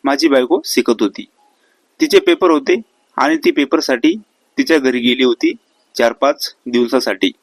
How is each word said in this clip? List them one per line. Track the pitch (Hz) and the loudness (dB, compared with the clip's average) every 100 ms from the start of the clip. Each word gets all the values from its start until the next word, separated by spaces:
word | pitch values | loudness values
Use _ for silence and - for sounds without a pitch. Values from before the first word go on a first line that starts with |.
माझी | 139 139 156 | -2 0 2
बायको | 135 127 185 | 2 2 -2
शिकत | - - 120 113 | 0 -2 0 0
होती. | 104 - 107 _ _ _ _ _ _ _ | -2 -4 -18 _ _ _ _ _ _ _
तिचे | 311 196 | 2 2
पेपर | 190 170 180 | 2 0 2
होते | 156 135 185 - _ _ - | 0 0 -4 -4 _ _ -2
आणि | 135 160 | -2 0
ती | 180 | 0
पेपरसाठी | 156 139 160 156 123 156 208 - _ _ - | -2 -2 -2 -2 0 0 -2 -10 _ _ -6
तिच्या | 135 143 | 0 2
घरी | 131 123 | 2 0
गेली | 120 127 | -2 0
होती | 127 117 165 - _ _ _ - | 0 0 -2 -4 _ _ _ -2
चार | 117 | -2
पाच | - 139 147 - _ 127 | 2 -2 -2 -10 _ -4
दिवसासाठी. | 120 120 127 117 98 95 - | -2 0 -2 -2 -2 -4 -4